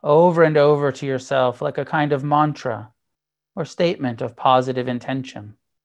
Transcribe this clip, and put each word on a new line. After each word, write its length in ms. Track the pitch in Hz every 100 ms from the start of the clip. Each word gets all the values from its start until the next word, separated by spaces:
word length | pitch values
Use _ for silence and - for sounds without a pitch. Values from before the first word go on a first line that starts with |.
over 420 | 147 151 175 165
and 120 | 160 151
over 360 | 143 147 143
to 140 | 131 139
yourself 560 | 131 - 135 127 120
like 160 | 147 135
a 60 |
kind 280 | 139 160 147
of 100 | 143
mantra 680 | 143 147 151 151 131 107 110 _ _ _ _ _ _ -
or 80 |
statement 560 | 156 - 170 - 135 113
of 160 | 127 -
positive 500 | 135 131 127 127 123
intention. 720 | 120 120 135 127 - 107 104 _ _